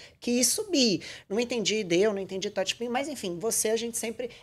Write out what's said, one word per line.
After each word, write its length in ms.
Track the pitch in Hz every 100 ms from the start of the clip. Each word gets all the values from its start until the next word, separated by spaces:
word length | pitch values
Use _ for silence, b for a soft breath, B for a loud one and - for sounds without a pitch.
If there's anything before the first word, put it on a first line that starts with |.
| B B
que 240 | 240 240
subir. 580 | 247 - 415 311 240 165 B B B
Não 100 | 208
entendi 440 | 233 240 190 214
Deu, 300 | 180 170 214
não 60 | 196
entendi 280 | 190 190 202
Totti 260 | 196 185 -
Pinho, 160 | 240
mas 160 | 240 285
enfim, 300 | 254 190 170
você, 300 | 220 208 220
a 60 | 226
gente 200 | 233 233
sempre 320 | 233 226 240 B